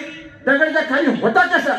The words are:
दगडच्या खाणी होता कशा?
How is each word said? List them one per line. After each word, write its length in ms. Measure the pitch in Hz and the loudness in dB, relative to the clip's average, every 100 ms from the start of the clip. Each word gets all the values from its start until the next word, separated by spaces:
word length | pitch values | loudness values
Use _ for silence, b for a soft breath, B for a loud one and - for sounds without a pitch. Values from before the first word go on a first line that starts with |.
| - - - - 254 | -4 -14 -18 -6 0
दगडच्या 360 | 277 311 302 - | 2 2 0 0
खाणी 320 | 277 302 208 | 0 0 0
होता 260 | 208 370 359 | 2 2 2
कशा? 280 | 339 277 | 2 0